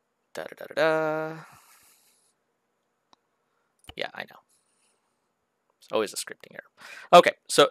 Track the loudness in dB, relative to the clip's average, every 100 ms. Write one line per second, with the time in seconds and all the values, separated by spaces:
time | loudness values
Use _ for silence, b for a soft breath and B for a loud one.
0 | _ _ _ -14 -14 -16 -12 -2 -2 0
1 | -4 -6 -8 -12 b b b b b b
2 | b b b _ _ _ _ _ _ _
3 | _ _ _ _ _ _ _ _ -20 -12
4 | -12 -10 -16 -18 _ _ _ _ _ _
5 | _ _ _ _ _ _ _ _ -6 -4
6 | -4 -8 -14 -16 -20 -20 -20 _ B B
7 | B 8 8 -4 -2 2 2